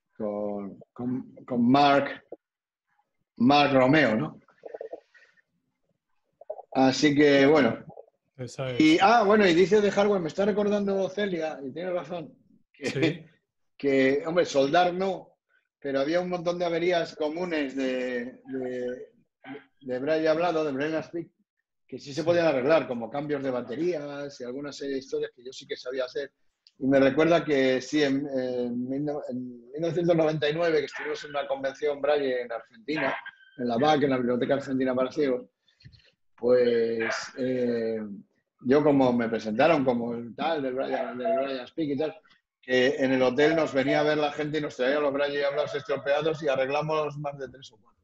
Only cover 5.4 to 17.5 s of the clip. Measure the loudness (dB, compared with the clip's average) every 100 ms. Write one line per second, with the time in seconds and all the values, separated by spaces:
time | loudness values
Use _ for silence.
5.4 | _ _ _ _ _ _ _ _ _ _
6.4 | -18 -16 -6 2 2 4 2 4 6 6
7.4 | 6 6 4 0 -10 -20 -20 _ _ -14
8.4 | -14 -8 -6 4 6 6 6 6 6 6
9.4 | 6 6 6 4 4 2 2 2 -2 -2
10.4 | -2 0 0 0 0 -2 -2 -2 -4 -2
11.4 | -6 -8 -10 -8 -6 -6 -6 -10 -12 -18
12.4 | _ _ _ -8 -6 0 0 -2 -12 _
13.4 | _ _ _ _ 0 4 4 2 0 0
14.4 | 2 2 2 4 2 0 -4 -4 -10 _
15.4 | _ _ _ _ -6 -2 0 -2 -2 -4
16.4 | -4 -2 -2 0 0 0 -2 -4 -6 -4
17.4 | -4